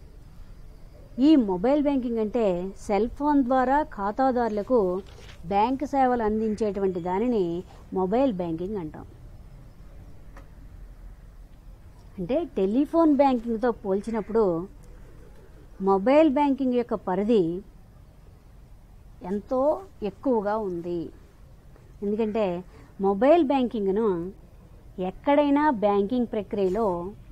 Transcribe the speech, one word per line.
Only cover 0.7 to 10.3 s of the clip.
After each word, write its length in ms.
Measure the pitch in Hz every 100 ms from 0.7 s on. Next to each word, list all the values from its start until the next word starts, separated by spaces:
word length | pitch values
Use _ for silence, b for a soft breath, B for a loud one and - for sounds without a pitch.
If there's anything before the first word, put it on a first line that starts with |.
| - - - - -
ఈ 180 | 277 311
మొబైల్ 460 | 208 180 226 294
బ్యాంకింగ్ 360 | 285 277 240 226
అంటే 540 | 214 240 208 175 190 - -
సెల్ 220 | 196 240
ఫోన్ 360 | - 294 285
ద్వారా 380 | 240 262 247 277
ఖాతాదారులకు 960 | 311 - 196 214 269 247 226 208 196 254 185 180 - B B - 165
బ్యాంక్ 400 | 196 208 269 285
సేవలు 360 | 277 254 247
అందించేటువంటి 800 | 214 220 220 208 214 196 196 180
దానిని 440 | 175 185 247 226 175 170 - B -
మొబైల్ 400 | 185 185 233 277
బ్యాంకింగ్ 440 | 185 175 160 180 214
అంటాం. 300 | 156 160 160 - - - - - - - - - - - -